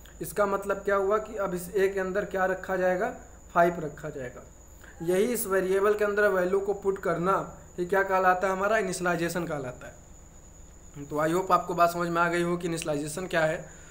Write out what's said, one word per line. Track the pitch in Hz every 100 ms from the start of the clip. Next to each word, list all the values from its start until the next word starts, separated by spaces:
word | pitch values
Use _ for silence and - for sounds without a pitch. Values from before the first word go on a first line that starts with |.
| - -
इसका | 160 - 202
मतलब | 196 202 190
क्या | 202 196
हुआ | 190 214
कि | 214 208
अब | 190
इस | 175 175 208
ए | 190
के | 196
अंदर | 185 190 180
क्या | 190 185
रखा | 185 - 185
जाएगा, | 185 180 233 254 - - -
फ़ाइव | 180 175 175
रखा | 151 - 156
जाएगा। | 147 123 - - - - - - -
यही | 165 185
इस | 226 233 196
variable | 190 185 196 208
के | 208 208
अंदर | 202 208
value | 185 180 196
को | 196
put | 196 196 190
करना, | 196 165 175 185 151 - - -
ये | 175
क्या | 196
कहलाता | 190 190 185 180 196
है, |
हमारा | 190 202 220
इनिशियलाइजेशन | 190 175 180 170 170 175 165
कहलाता | 147 127 - -
है। | - - - - - - - - - - 147 143
तो | 147
I | 156
hope | 170 -
आपको | 175 175
बात | 170 170
समझ | 175 170
में | 170
आ | 170
गई | 170
हो | 175 175
कि | 175
इनिशियलाइजेशन | 165 165 147 151 170 185
क्या | 170
है। | 156 170 - - -